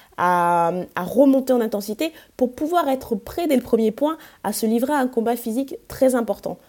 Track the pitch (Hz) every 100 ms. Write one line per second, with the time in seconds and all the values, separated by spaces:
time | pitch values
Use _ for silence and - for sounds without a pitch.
0 | - - 175 175 175 170 170 180 - -
1 | 180 220 277 269 269 247 220 208 202 214
2 | 311 - - - 254 - 311 349 285 262
3 | - 208 - - 339 254 - 226 220 220
4 | 294 320 - - 196 208 220 233 262 294
5 | 254 240 220 247 226 226 277 - - -
6 | 262 247 214 202 - -